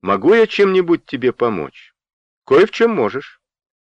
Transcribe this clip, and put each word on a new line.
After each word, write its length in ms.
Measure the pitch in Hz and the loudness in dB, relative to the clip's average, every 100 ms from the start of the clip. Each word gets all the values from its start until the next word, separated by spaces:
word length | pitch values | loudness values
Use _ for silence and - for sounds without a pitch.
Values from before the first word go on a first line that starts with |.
Могу 320 | 92 139 151 | -2 -2 2
я 120 | 226 220 | 2 2
чем-нибудь 600 | - 202 190 175 165 _ | 0 0 0 0 -2 _
тебе 260 | 131 123 | -4 -4
помочь?» 600 | - 120 98 71 - - _ _ _ _ _ | -2 -4 -4 -8 -14 -20 _ _ _ _ _
«Кое 220 | - 139 214 | 0 2 2
в 40 | |
чем 240 | - 233 | 2 -2
можешь». 460 | 208 107 127 - _ _ _ _ _ _ | 0 -4 -4 -14 _ _ _ _ _ _